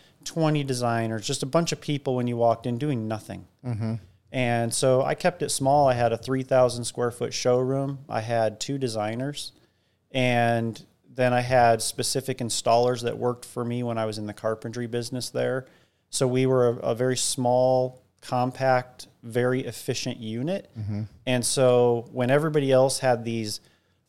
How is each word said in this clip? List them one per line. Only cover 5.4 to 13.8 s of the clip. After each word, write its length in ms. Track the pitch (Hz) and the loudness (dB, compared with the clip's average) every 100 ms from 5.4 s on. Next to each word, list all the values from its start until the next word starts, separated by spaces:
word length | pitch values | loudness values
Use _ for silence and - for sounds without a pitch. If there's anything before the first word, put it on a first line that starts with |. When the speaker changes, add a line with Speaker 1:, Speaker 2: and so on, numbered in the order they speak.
Speaker 1:
it 80 | 139 | -4
small. 380 | - 135 147 139 | -2 2 4 4
I 60 | |
had 180 | 120 117 | 4 2
a 40 | 113 | 0
three 280 | - 131 | -4 -4
thousand 400 | 127 131 123 120 | 2 4 4 2
square 260 | 117 - 120 | -6 -4 -4
foot 240 | 117 120 | -4 -6
showroom. 640 | - 127 123 127 135 139 139 139 | -2 2 2 2 -2 -4 -8 -6
I 120 | 113 | -6
had 400 | 110 117 110 104 | -2 0 0 -2
two 180 | - 139 | -6 -4
designers, 720 | 127 110 104 113 139 143 - _ _ _ _ _ _ | -4 -2 -4 -4 -6 -8 -12 _ _ _ _ _ _
and 680 | 131 127 120 117 117 113 110 - _ _ | 0 2 4 2 2 -2 -6 -16 _ _
then 200 | 127 123 | 0 2
I 80 | 123 | 2
had 420 | 123 131 120 113 | 2 6 6 4
specific 560 | - - 120 135 - 123 | 0 -4 -4 -4 -4 -4
installers 640 | 120 - 120 117 123 123 | -4 -2 2 4 4 0
that 160 | 117 107 | -4 -2
worked 260 | 123 120 | -2 -4
for 200 | - 123 | -8 -8
me 180 | 120 123 | -4 -4